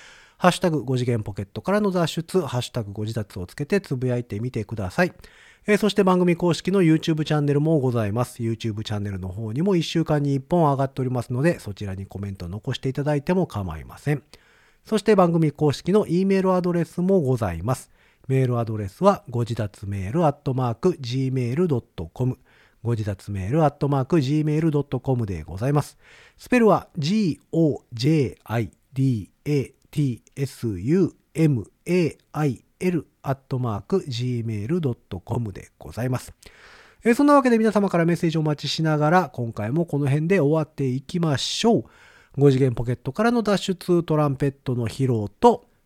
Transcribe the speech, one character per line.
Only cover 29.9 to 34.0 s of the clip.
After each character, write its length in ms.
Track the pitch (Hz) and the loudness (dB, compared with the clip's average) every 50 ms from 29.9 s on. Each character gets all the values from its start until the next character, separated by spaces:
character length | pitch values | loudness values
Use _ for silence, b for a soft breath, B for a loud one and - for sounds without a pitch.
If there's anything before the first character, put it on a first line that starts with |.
テ 100 | - 151 | -2 -2
ィ 140 | 143 131 117 | 0 0 -2
ー 60 | - _ _ - | -6 _ _ -8
エ 100 | 135 139 | -6 -6
ス 340 | - - - - 113 98 87 | -6 -6 -6 -6 -6 -4 -4
ユ 260 | 92 131 165 196 170 | -2 0 2 2 2
ー 80 | - - _ _ _ - | 2 -2 _ _ _ -2
エ 140 | - 160 | 2 2
ム 240 | 151 139 113 92 - _ _ - | 2 2 0 -4 -8 _ _ -4
エ 60 | 170 | -2
ー 260 | 175 185 170 135 - _ _ _ | 0 0 0 0 -2 _ _ _
ア 140 | - 151 156 | -6 -2 -2
イ 180 | 139 110 - _ _ _ - | -2 -2 -4 _ _ _ -4
エ 120 | 180 185 | -4 -2
ル 160 | 175 147 - _ _ _ - | -2 -2 -4 _ _ _ -6
ア 80 | 139 | -6
ッ 60 | 131 - _ | -6 -6 _
ト 100 | - 139 | -6 -6
マ 200 | 123 127 117 104 | -4 -2 -2 -4
ー 40 | 98 | -6
ク 220 | - - 196 185 | -4 -2 -2 -2